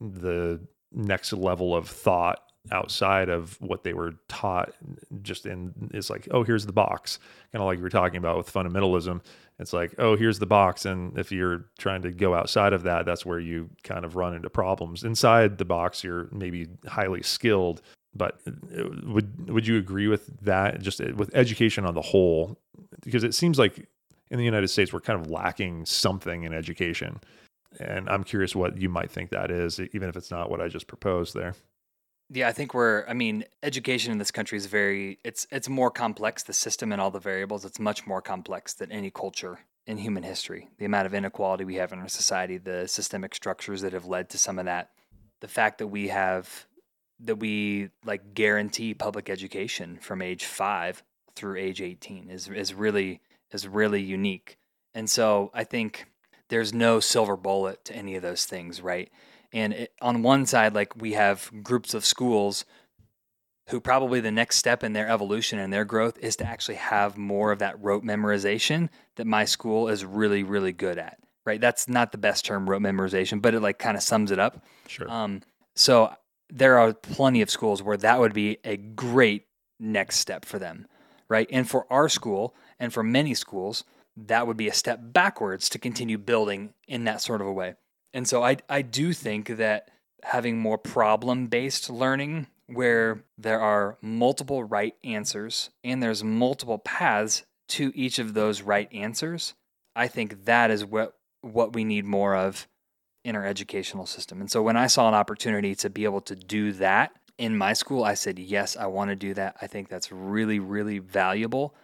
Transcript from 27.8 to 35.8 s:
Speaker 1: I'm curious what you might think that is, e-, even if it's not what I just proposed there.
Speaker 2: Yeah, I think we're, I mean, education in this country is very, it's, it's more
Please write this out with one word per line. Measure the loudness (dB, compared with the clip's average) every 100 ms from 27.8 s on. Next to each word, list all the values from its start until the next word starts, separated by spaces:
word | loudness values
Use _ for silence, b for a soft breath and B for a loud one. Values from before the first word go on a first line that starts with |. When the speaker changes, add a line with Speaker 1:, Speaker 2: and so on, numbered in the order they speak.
| -8 -6 -2
Speaker 1:
I'm | -4
curious | -2 -2 0 0
what | -2 -2
you | -2
might | -2 -4
think | -8 -6
that | -4 -2
is, | -2 -2 -4
e-, | -8
even | -6 -6
if | -8
it's | -10
not | -8 -6
what | -4
I | -6
just | -8 -14
proposed | -6 -2 0 -2 -6
there. | -8 -10 _ _ _ _ _ _ _
Speaker 2:
Yeah, | 0 0
I |
think | 0 -4
we're, | 2 4 4 0
I |
mean, | -2 0 -2 -6 _
education | -6 -4 -2 -2 -2
in | -2
this | -4
country | -4 -6 -6
is | -2
very, | 0 2 0 -4 -10
it's, | -12 -10 -8
it's | -8 -4
more | 2